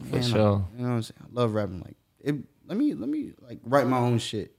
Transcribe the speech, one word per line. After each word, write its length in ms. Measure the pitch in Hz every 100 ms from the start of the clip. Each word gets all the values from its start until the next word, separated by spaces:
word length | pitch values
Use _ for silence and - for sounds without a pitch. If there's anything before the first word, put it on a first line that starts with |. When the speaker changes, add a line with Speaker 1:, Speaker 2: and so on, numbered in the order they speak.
| -
Speaker 1:
For 100 | 131
Speaker 2:
"Man, 40 |
like, 80 | 120
Speaker 1:
sure. 340 | 110 104 101 92 117
Speaker 2:
you 80 |
know 60 | 123
what 60 | 120
I'm 60 |
saying? 160 | 110 -
I 40 | -
love 220 | 120 117
rapping." 260 | 107 101 90
Like, 160 | - - _ _
it, 160 | 139 147 - _ -
let 100 | 202
me, 160 | 294
let 140 | 175 240
me, 220 | 302 - -
like, 180 | 123 117
write 240 | 117 139 127
my 100 | 127
own 200 | 120 117
shit. 360 | - 107 -